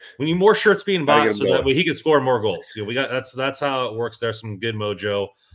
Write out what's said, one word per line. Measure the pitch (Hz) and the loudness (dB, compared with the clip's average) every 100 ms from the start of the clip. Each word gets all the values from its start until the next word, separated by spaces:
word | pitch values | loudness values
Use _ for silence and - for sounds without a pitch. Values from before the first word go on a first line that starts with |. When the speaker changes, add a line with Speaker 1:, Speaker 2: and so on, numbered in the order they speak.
| - - | -20 -6
Speaker 1:
We | 151 | -2
need | |
more | 175 202 214 | 4 4 4
shirts | 214 196 | 4 2
being | - 185 | 0 0
Speaker 2:
Gotta | 143 147 | 4 4
Speaker 1:
bought | |
Speaker 2:
get | 113 | 4
'em | 104 | 2
Speaker 1:
so | |
that | 98 | 2
Speaker 2:
going. | 90 135 | 2 2
Speaker 1:
way | |
he | 131 | 2
can | 185 | 2
score | - 156 147 | 0 2 4
more | 131 120 | 4 2
goals. | 107 87 - | 0 -2 -8
You | 110 | -10
know, | 104 | -6
we | |
got, | 120 135 | -4 -4
that's, | 127 123 | -4 -6
that's | 123 135 135 | -4 -4 -2
how | 143 135 120 | -2 -2 -4
it | |
works. | 110 117 - | -4 -6 -4
There's | 117 107 | -6 -4
some | 110 95 | -10 -6
good | 113 | -6
mojo. | 110 104 92 104 101 98 _ _ | -4 -4 -4 -4 -2 -4 _ _